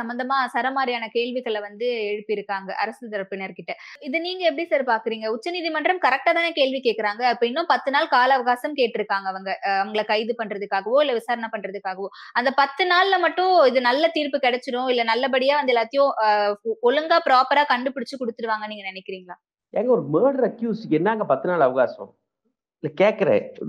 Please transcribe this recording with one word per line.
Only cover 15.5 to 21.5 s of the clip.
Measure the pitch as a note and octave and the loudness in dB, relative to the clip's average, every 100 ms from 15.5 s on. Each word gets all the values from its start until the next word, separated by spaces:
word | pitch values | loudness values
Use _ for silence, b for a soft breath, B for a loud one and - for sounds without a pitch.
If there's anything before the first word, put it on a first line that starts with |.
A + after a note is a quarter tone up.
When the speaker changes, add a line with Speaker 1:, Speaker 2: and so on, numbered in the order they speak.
| C#4+ | 2
Speaker 1:
வந்து | C4+ | 2
எல்லாத்தையும், | A#3+ A3+ C#4 C#4 - | 2 2 2 2 2
அ, | A3 G#3 G#3 G3+ | 2 4 2 0
ஒ-, | A3+ A3 A#3+ | -4 0 2
ஒழுங்கா | C#4+ D#4+ E4+ | 2 4 2
ப்ராப்பரா | E4 B3+ C4 C#4+ C#4+ | 6 4 6 4 4
கண்டுபிடிச்சு | B3 C4 C4 A#3+ C4+ | 2 -2 -6 -8 -8
கொடுத்துருவாங்க | A#3+ A#3+ A3+ G#3+ G#3+ | -8 -6 -4 -4 -6
நீங்க | G#3+ G3 | -12 -12
நினைக்கிறீங்களா? | F#3+ F#3 F#3 F3+ F3 _ _ _ F#3 | -12 -12 -14 -14 -20 _ _ _ -2
Speaker 2:
ஏங்க, | A#3+ | 2
ஒரு | G#3+ C#3+ | 2 2
மர்டர் | D3+ B3+ C4+ A3 | 2 2 2 0
அக்யூஸ்டுக்கு | - A#3 G#3 D#3 | -2 -4 -4 0
என்னங்க | D3+ F#3+ A3 | 0 2 0
பத்து | F3 C3+ | 0 0
நாள் | F3+ | 0